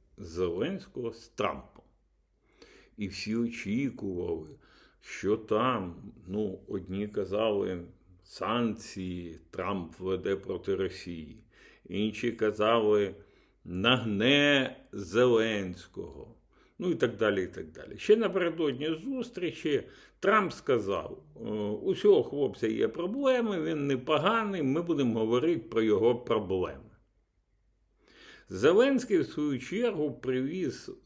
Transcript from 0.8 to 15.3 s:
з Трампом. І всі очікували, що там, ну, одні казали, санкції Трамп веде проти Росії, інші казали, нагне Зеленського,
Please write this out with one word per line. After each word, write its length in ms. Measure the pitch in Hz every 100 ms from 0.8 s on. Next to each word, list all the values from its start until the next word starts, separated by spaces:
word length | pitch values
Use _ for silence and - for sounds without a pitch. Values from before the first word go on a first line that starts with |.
| - 131 117
з 160 | - -
Трампом. 560 | - 101 69 - - _ _ _ _ _ _ _ _ - - _ -
І 120 | 98
всі 280 | - 107 113
очікували, 1120 | 117 - 101 117 139 - 101 87 87 80 76 - _ - _ _
що 360 | - - 95 107
там, 760 | 107 107 127 117 90 85 101 - 90
ну, 340 | 101 104 92 -
одні 400 | 101 90 98 104
казали, 720 | 107 90 101 113 101 98 87 87 - _ -
санкції 1160 | _ - 95 120 117 101 - 98 92 90 85 80 -
Трамп 500 | - 92 98 82 -
веде 360 | 92 92 98 95
проти 380 | 95 90 -
Росії, 680 | 95 92 - 87 85 73 - _ _ - - -
інші 440 | 92 107 107 120
казали, 840 | - 107 104 104 117 107 104 98 95 - _ _ _ 87
нагне 1080 | 90 113 127 110 101 120 143 143 139 131 - -
Зеленського, 1400 | 104 85 107 123